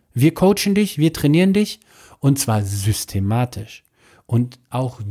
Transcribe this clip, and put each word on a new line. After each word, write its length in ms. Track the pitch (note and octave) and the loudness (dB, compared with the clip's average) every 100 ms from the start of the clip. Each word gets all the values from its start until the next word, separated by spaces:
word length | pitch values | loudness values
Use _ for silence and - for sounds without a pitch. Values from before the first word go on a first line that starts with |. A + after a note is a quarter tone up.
| _ | _
Wir 200 | A#2+ D3 | 0 2
coachen 400 | D#3+ F#3 G#3 G3+ | 4 2 2 0
dich, 240 | G3 G#3 - | 0 0 0
wir 160 | D#3+ | 0
trainieren 400 | D#3+ D3 D#3 F#3+ | 2 2 4 4
dich 260 | G3 G#3 - _ _ - - | 2 -2 -6 _ _ -20 -2
und 200 | C#3 C3+ | 0 2
zwar 240 | - G#2+ | 0 -2
systematisch. 1200 | G2+ G2 G2 G#2 - G2+ G2 A2+ B2 - A2 - _ _ _ _ - | -2 -2 -2 -2 -4 -4 -2 -2 -2 -6 -16 -18 _ _ _ _ -4
Und 340 | A#2 B2 - _ | -2 -2 -8 _
auch 300 | B2 C3 - G#2 | -6 -6 -8 -10